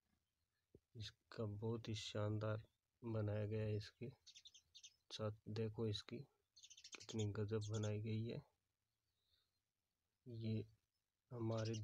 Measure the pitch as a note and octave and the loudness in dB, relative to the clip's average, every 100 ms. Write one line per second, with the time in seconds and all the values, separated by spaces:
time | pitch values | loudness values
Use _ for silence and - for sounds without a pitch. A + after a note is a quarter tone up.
0 | _ _ _ _ _ _ _ - _ A2+ | _ _ _ _ _ _ _ -20 _ -10
1 | G#2+ - - - G#2+ G#2 A2 A#2 A2+ G#2+ | -10 -10 -8 -2 0 0 0 0 0 -2
2 | - G#2+ G#2 G#2+ G#2+ A2 - _ _ _ | -2 2 2 4 2 0 -4 _ _ _
3 | A#2 A2 G#2 G#2+ G#2 A2 A2 G#2+ - - | -2 2 2 2 2 2 2 0 -2 -6
4 | A#2+ - - - - - _ - - _ | -8 -8 -16 -20 -20 -20 _ -20 -20 _
5 | - - G#2+ G#2+ - G#2+ A2 A2 A2+ G#2+ | -10 -2 -2 -2 -4 0 0 2 0 0
6 | - B2 - _ _ - - - - - | -2 -8 -8 _ _ -20 -20 -18 -14 -14
7 | - A2 G#2 G2+ G#2 A2 G#2 G#2+ G#2+ G#2+ | -4 0 2 2 2 2 2 2 2 2
8 | A2 A2 A2+ D3 - _ _ _ _ _ | 0 0 0 -4 -8 _ _ _ _ _
9 | _ _ _ _ _ _ _ _ _ _ | _ _ _ _ _ _ _ _ _ _
10 | _ _ B2+ A2+ A2+ G#2+ G#2+ - _ _ | _ _ -10 -2 2 2 0 -10 _ _
11 | _ _ - A#2+ A2+ A2+ A2 A2 | _ _ -10 0 2 4 2 0